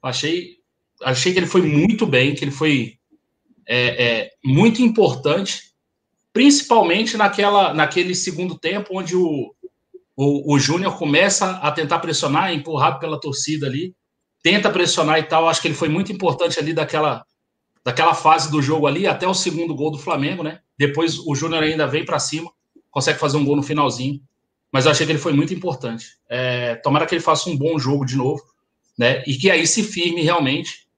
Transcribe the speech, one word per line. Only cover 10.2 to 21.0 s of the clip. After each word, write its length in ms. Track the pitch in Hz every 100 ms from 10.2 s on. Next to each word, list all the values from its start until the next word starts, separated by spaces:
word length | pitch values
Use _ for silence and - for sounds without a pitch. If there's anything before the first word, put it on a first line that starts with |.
O, 300 | 143 143 143
o 60 | 143
Júnior 400 | 139 165 190 -
começa 540 | 151 147 196 190 190
a 180 | 185 151
tentar 260 | 147 151 165
pressionar, 560 | 170 151 156 143 190
empurrado 460 | 160 143 151 151 147
pela 200 | 160 147
torcida 460 | 151 131 - 156 139
ali, 300 | 131 185 - _ _ _ _
tenta 260 | 165 202 202
pressionar 480 | 185 175 - 156 160
e 60 |
tal. 260 | 156 160 165
Acho 100 | 160
que 80 | 165
ele 60 |
foi 160 | 147 165
muito 220 | 156 196
importante 480 | 208 180 131 170 165
ali 140 | 151
daquela, 520 | 165 147 156 151 120 - _ _ _ _ _
daquela 300 | - 123 165
fase 380 | - 156 160 151
do 100 | 151
jogo 240 | 135 156 143
ali, 220 | 147 190
até 200 | 151 180
o 60 |
segundo 400 | 185 - 160 170
gol 160 | 139 151
do 80 | 147
Flamengo, 460 | - 156 143 185
né? 160 | 156 160 _ _
Depois 400 | 143 143